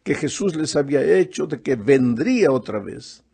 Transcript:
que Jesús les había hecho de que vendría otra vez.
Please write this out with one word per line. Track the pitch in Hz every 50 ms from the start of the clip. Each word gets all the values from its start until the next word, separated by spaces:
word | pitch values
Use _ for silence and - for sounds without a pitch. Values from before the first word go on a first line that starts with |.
| _
que | - 143
Jesús | - 156 139 - - 196 190 160
les | 156 156 - -
había | 151 139 139 143 135
hecho | 139 156 180 185 170 - - - -
de | 151 147 120
que | - - 131
vendría | 110 101 139 139 135 127 123 117 113 160 247 262 240 185 143
otra | 135 127 - - 104 104
vez. | 98 92 95 104 - - - - _ _